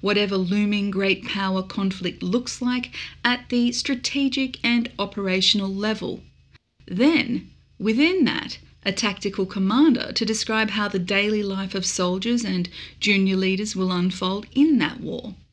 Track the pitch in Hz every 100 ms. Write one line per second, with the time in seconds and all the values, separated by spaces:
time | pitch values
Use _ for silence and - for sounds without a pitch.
0 | 196 208 208 196 180 208 208 208 202 190
1 | 196 190 - 202 190 190 190 - 196 -
2 | 175 - 180 233 247 - 247 247 247 -
3 | - - 240 247 - 247 240 240 - 254
4 | - 285 277 262 262 - 240 240 233 -
5 | 202 214 196 185 190 208 196 190 214 220
6 | 185 - - _ _ _ _ _ - 185
7 | 269 330 - - - - _ _ 196 226
8 | 311 381 233 - - - - _ 202 196
9 | 214 196 202 196 190 202 190 233 311 240
10 | - - 214 220 - 220 214 208 208 196
11 | 180 202 208 214 202 190 190 196 185 -
12 | 180 185 226 240 220 185 175 - - -
13 | - 202 190 190 190 190 214 185 185 180
14 | 180 180 185 202 214 - 302 269 147 -
15 | - - - 92 -